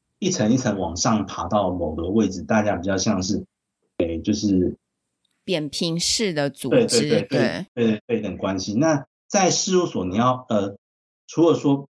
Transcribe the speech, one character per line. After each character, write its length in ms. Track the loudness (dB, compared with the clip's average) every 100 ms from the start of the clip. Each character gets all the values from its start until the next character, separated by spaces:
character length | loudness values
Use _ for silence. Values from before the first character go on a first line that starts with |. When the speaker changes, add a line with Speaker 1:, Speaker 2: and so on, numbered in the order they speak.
| _ -6
Speaker 1:
一 100 | -4
层 200 | 0 2
一 60 | 2
层 220 | 2 -2
往 180 | -4 -2
上 300 | 0 0 -2
爬 200 | -8 -2
到 220 | 0 0
某 240 | -2 -4
个 140 | -4 -2
位 180 | 2 2
置， 120 | 0
大 200 | -2 0
家 120 | 2 0
比 60 | -2
较 100 | -2
像 260 | 0 -2
是， 220 | -2 -4 -6 _ _ _ _ -4
诶， 200 | -2 -2
就 120 | -2
是 420 | 0 2 2 2 -2 _ _ _ _ _ _
Speaker 2:
扁 240 | -4 -4 -4
平 320 | -4 -2 -2
式 320 | -2 -2 -2
的 160 | 0 -2
组 220 | -2 0
织， 60 | 2
Speaker 1:
对， 100 | 4
对， 220 | 2 2
对， 0 |
对， 180 | 0 0
Speaker 2:
对。 380 | 0 0 -2 -8
Speaker 1:
对， 120 | -2 0
对， 140 | 0 -2
对 140 | -4
等 140 | -4 -6
关 200 | -4 -4
系。 160 | -2
那 300 | 0 2 2 -2 _ -4
在 220 | 2 2
事 260 | 2 2 2
务 80 |
所， 200 | 2 -2 -2
你 100 | 2
要， 300 | 2 0 -2
呃， 260 | -2 -2 -6 _ _ _ _ -6
除 240 | 4 4
了 40 | 4
说， 300 | 2 0 -2